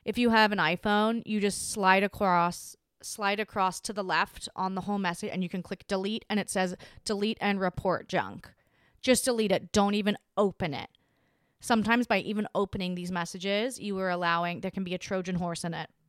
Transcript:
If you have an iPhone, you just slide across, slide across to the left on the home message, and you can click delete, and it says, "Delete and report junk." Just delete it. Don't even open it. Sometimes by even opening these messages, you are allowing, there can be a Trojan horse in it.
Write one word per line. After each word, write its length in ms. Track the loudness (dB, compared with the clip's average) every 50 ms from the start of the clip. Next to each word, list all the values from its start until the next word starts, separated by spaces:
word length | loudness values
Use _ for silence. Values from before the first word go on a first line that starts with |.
| _
If 120 | -4 0 2
you 120 | 4 6
have 220 | 6 6 6 6
an 60 | 4 2
iPhone, 680 | 2 2 0 0 0 2 2 4 2 2 0 -2 -4
you 140 | -4 -2 0
just 320 | 0 0 0 -2 -6 -6
slide 320 | -4 2 4 6 6 6 4
across, 720 | 2 0 0 2 4 4 4 4 2 0 -4 -10 -16 -18 -20 _ _ _ _
slide 380 | -14 -14 -8 -4 -2 0 0 0
across 400 | -2 -4 0 0 0 0 0 -2
to 120 | -6 -8 -6
the 100 | -6 -2
left 440 | 0 2 2 2 0 -2 -8 -14 -10 -6
on 200 | -4 -4 -2 -2
the 60 | -4
home 200 | -4 -2 -2 0
message, 280 | 0 -2 -2 -4 -6 -6
and 120 | -4 -4 -4
you 60 | -4
can 120 | -4 -6
click 240 | -8 -8 -10 -12 -6 -4
delete, 380 | -4 -2 -2 -2 -4 -6 -4 -2
and 100 | -2 -2
it 100 | -2 0
says, 260 | 0 0 0 0 -2 -6 -12 -18 -20 -12 -6
"Delete 340 | -4 -2 0 0 -2 0 0
and 180 | 0 -2 0 0
report 480 | 0 -2 -2 -2 0 0 0 0 -2 -2
junk." 460 | -2 -2 -2 -2 -6 -12 -16 -20 -20 _ _ _ _ _ _ _ _ _
Just 240 | 2 2 4 4 4
delete 260 | 2 0 2 2 2
it. 200 | 2 0 0 0
Don't 220 | 2 2 4 4 2
even 240 | 2 0 0 -2 -2 -6 _ _ 0
open 360 | 2 2 0 -2 -4 -4 -4
it. 160 | -6 -8 -12 _ _ _ _ _ _ _ _ _ _ _ _ _ _
Sometimes 480 | -2 0 2 2 4 4 2 2 4 2
by 120 | 0 0
even 280 | 0 -2 -4 -4 -4 -2 -2
opening 400 | -2 -2 -2 -2 -4 -4 -4 -4
these 160 | -6 -6 -6
messages, 680 | -4 -4 -4 -6 -8 -8 -4 -2 -2 0 -2 -2 -4 -6
you 180 | -6 -6 -4 -2
are 100 | -2 -2
allowing, 520 | 0 0 0 2 2 2 0 -2 -4 -4
there 100 | -6 -6
can 120 | -4 -4 -4
be 120 | -4 -4
a 40 | -6
Trojan 360 | -4 -4 -4 -4 -2 -2 -2
horse 280 | -2 -2 -2 -4 -4 -4
in 100 | -4 -4
it. 160 | -6 -8 -10 _ _ _